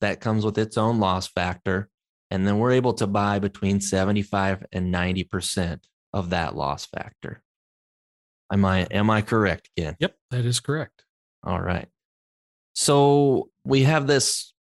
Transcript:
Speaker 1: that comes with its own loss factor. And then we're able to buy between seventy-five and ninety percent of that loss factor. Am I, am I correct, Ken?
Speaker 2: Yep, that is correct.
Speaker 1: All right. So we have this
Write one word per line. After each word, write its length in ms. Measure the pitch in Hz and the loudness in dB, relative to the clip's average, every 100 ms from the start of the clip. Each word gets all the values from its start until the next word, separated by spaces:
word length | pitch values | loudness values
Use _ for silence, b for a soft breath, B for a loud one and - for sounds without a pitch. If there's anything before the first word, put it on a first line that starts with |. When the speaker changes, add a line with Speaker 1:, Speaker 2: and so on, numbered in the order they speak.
Speaker 1:
that 200 | 104 92 | -4 -2
comes 220 | 113 107 | -2 0
with 140 | 107 104 | 0 -2
its 180 | 110 117 | -2 0
own 240 | 110 117 | 0 2
loss 280 | 98 92 - | 0 0 -4
factor. 640 | 90 90 87 98 95 101 _ _ _ _ | -4 -4 -4 -4 -4 -4 _ _ _ _
And 160 | 95 98 | -2 0
then 100 | 104 | 2
we're 140 | 120 | 2
able 220 | 127 123 | 2 2
to 120 | 113 101 | 0 -2
buy 320 | 104 101 101 | 0 0 0
between 420 | 98 - 98 98 | -2 -2 0 0
seventy-five 840 | 98 95 95 104 101 98 98 95 - | 0 0 2 0 -2 -2 -2 -4 -6
and 180 | 95 90 | -6 -2
ninety 340 | 90 90 92 | -2 0 -2
percent 640 | 90 92 - - 85 78 _ _ _ | -4 -6 -4 -4 -4 -6 _ _ _
of 180 | 101 87 | -6 -2
that 240 | 87 80 71 | -2 -2 -4
loss 320 | 71 76 - | -6 -6 -10
factor. 560 | - - - - - _ _ _ _ _ _ _ _ _ _ _ | -12 -12 -14 -16 -16 _ _ _ _ _ _ _ _ _ _ _
Am 140 | 101 95 | 2 2
I, 220 | 92 87 | 2 0
am 220 | 90 107 | 0 2
I 100 | 107 | 2
correct, 480 | 104 113 101 85 - - | 2 2 2 0 -6 -8
Ken? 180 | 78 87 | -6 -4
Speaker 2:
Yep, 160 | 156 - _ | -4 -6 _
that 140 | 123 120 | -4 -2
is 140 | 120 | -2
correct. 460 | - 151 135 _ _ _ _ _ | -4 -6 -8 _ _ _ _ _
Speaker 1:
All 180 | - 90 | -6 -4
right. 260 | 90 87 - _ _ _ _ _ _ _ _ | -2 -4 -6 _ _ _ _ _ _ _ _
So 760 | - - 143 143 143 143 123 - _ - | -4 2 4 6 6 4 2 -2 _ 0
we 180 | 135 | 4
have 240 | 135 156 139 | 4 4 2
this 460 | 139 - - - _ _ | 2 2 -4 -8 _ _